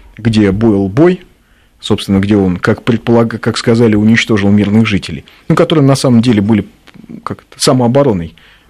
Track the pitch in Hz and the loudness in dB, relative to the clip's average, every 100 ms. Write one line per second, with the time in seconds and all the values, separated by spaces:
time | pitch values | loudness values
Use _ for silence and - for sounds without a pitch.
0 | - - 113 107 98 98 113 98 98 107 | -20 -6 -2 0 0 2 0 0 0 2
1 | 175 185 - _ _ _ _ _ - 104 | 2 0 -8 _ _ _ _ _ -6 -4
2 | - 98 101 104 95 87 - 104 - 113 | -2 -2 0 0 0 -2 -4 -4 -2 -4
3 | - 117 117 110 117 107 - 117 120 107 | 0 0 0 -4 -6 -4 -2 2 2 2
4 | 107 113 - 107 98 104 101 110 110 98 | 2 2 0 0 2 0 2 0 0 -2
5 | - 73 - _ - 165 170 165 135 135 | -6 -14 -16 _ -4 0 0 2 2 2
6 | 139 117 120 104 101 117 - _ _ - | 2 2 2 2 2 0 -2 _ _ -20
7 | - - - 104 _ - - 127 120 139 | -20 -16 -14 -14 _ -6 0 0 2 2
8 | 139 95 80 - _ _ | 0 -2 -6 -14 _ _